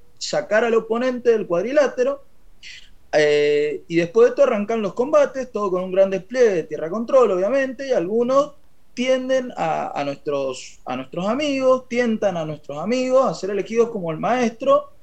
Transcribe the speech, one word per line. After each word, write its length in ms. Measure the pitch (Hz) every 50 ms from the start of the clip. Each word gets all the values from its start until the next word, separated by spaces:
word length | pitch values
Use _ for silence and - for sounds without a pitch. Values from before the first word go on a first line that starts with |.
| - - - -
sacar 460 | - - - 151 147 - 202 220 240
al 100 | 226 226
oponente 560 | 226 220 - 220 233 254 262 254 240 - 240
del 160 | 226 214 185
cuadrilátero, 800 | 165 170 170 196 240 277 302 277 233 - 254 247 277 285 - - - - - - - - - - - - - - - - - - -
eh, 720 | - 151 151 147 147 147 147 147 147 147 151 151 143 - - -
y 80 | 170
después 300 | 165 170 170 - 226 240
de 20 | 254
esto 120 | 254 294 277
arrancan 360 | 254 233 202 208 202 233 226
los 120 | 208 180 -
combates, 560 | 220 247 294 311 302 277 269 - 269 247 -
todo 180 | - 208 208 196
con 100 | 180 180
un 80 | 185 185
gran 200 | 185 196 196 196
despliegue 440 | 190 185 180 - 240 262 240 220 190
de 80 | 165
tierra 260 | 147 - 151 - 151 165
control, 440 | 190 220 233 220 277 262 240 202
obviamente, 560 | 185 180 190 214 262 277 269 262 247 - 277 269
y 20 |
algunos 640 | 254 196 170 185 214 233 240 247 262 277 294 285 - - - - - - - - -
tienden 560 | 240 247 262 262 262 254 254 262 262 254 247 -
a, 420 | - 170 160 151 151 143 - - -
a 60 | 143
nuestros, 720 | 143 139 143 - 151 143 139 135 135 127 - - - - - -
a 100 | - 127
nuestros 320 | 131 135 - - 170 185
amigos, 640 | 208 240 277 311 294 269 269 262 254 262 254 254 -
tientan 480 | 233 240 247 233 220 - 208 196 175
a 80 | 170 156
nuestros 340 | 156 151 - - - 143 147
amigos 500 | 170 208 247 254 254 254 254 262 269 208
a 60 | 160
ser 160 | - 185 190
elegidos 400 | 208 190 185 - 220 233 226 226
como 220 | - 202 175 165
el 60 | 156 156
maestro, 760 | 160 190 240 254 247 220 226 - 269 269 277 294 294 - - -